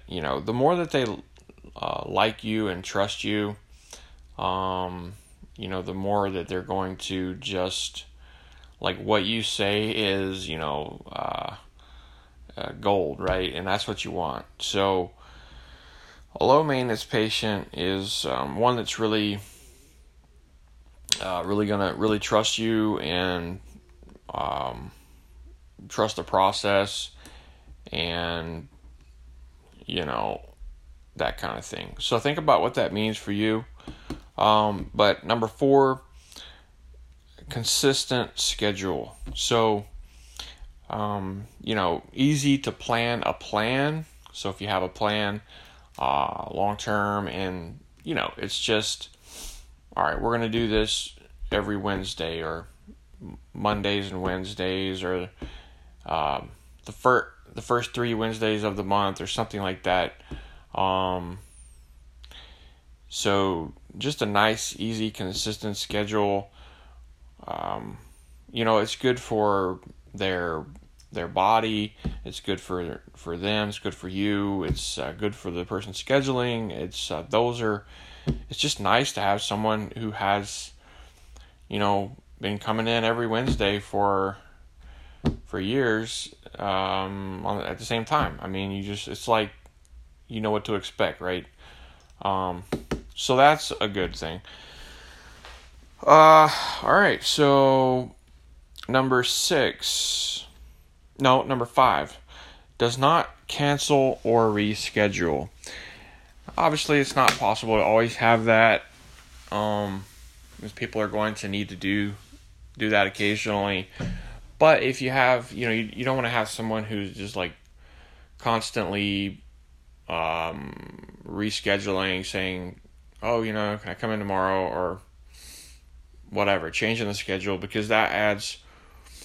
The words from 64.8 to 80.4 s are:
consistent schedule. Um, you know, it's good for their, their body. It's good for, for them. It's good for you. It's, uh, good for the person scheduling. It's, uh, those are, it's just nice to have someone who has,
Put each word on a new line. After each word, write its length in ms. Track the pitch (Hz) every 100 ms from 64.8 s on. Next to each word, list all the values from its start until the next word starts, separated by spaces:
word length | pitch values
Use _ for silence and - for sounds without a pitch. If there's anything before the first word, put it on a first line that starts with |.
| 110 110 110
consistent 640 | - 95 98 107 104 107 101
schedule. 760 | - 104 104 107 101 98 101 - - - - - - - - - -
Um, 500 | 50 50 52 53 - - - - - -
you 120 | 120
know, 140 | 113 110
it's 180 | 113 -
good 240 | 127 123
for 600 | - 110 104 98 92 92 - - -
their, 520 | 101 95 90 87 78 73 67 - - -
their 160 | - 85
body. 680 | 92 98 113 110 107 104 - - -
It's 180 | - -
good 200 | - 92
for, 400 | - 90 85 - - -
for 220 | 82 87
them. 320 | 98 107 104
It's 100 | 101
good 160 | 101 -
for 120 | 92
you. 560 | 95 104 101 101 98
It's, 360 | 80 - - -
uh, 140 | 65 85
good 160 | 104
for 160 | 107 92
the 160 | 87 90
person 280 | 104 104
scheduling. 760 | 95 - 139 135 127 123 117 107
It's, 400 | 60 87 - -
uh, 140 | 80 85
those 320 | 107 120 120
are, 260 | 110 101 - - - - - - -
it's 100 | -
just 200 | 147 -
nice 340 | 98 117 139
to 80 | -
have 200 | 98 101
someone 500 | - 104 110 107 101 117
who 140 | 110
has, 640 | 101 98 101